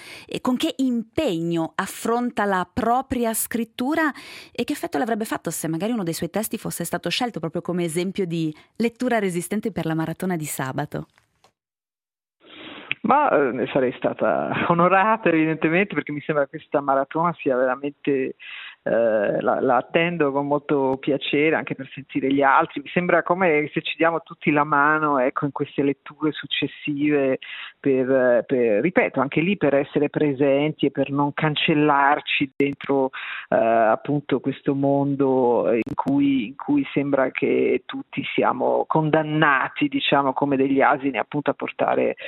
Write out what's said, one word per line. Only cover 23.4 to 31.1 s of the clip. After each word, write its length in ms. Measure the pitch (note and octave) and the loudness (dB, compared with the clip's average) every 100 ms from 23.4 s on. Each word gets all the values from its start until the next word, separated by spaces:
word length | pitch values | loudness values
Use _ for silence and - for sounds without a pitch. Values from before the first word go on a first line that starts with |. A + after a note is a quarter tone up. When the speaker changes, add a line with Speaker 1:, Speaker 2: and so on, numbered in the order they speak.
| F#3 D3+ D3+ | 4 2 0
Speaker 2:
se 80 | - | -4
ci 140 | - - | -6 0
diamo 260 | E3 D#3+ | 0 0
tutti 300 | - - - | -6 -4 0
la 140 | D3 D3+ | 2 2
mano, 520 | C#3+ D3 D#3 D3+ C#3 | 4 4 4 2 2
ecco, 280 | B2+ - D3 | 0 0 -4
in 60 | |
queste 300 | - C#3+ - | -4 -6 0
letture 500 | C#3 C#3 - D3 D3+ | 0 -2 -8 -4 -4
successive 1080 | C#3+ - - C#3+ - D3 C#3+ D3 C#3+ C3+ C3 - - - - | -4 -6 -4 -4 -6 -8 -2 0 2 2 -2 -6 -16 -16 -6
per, 640 | C#3+ C3 B2+ C3+ B2+ A#2+ G2+ | 0 2 2 4 4 4 2
per, 360 | C3 A#2 G#2 | 2 2 2
ripeto, 380 | D#3 B3 - - | 2 2 0 0
anche 200 | C#3 D#3 | 0 0
lì 140 | E3+ G3+ | 0 0
per 180 | D3 | 2
essere 360 | C#3 C#3+ D3+ C#3+ | 2 0 -2 -2
presenti 800 | D3+ D3+ C3 C#3+ C#3 D3+ D3 C#3+ | 0 0 2 2 2 0 0 -2
e 40 | |
per 180 | C#3 | 0
non 240 | C3+ | -2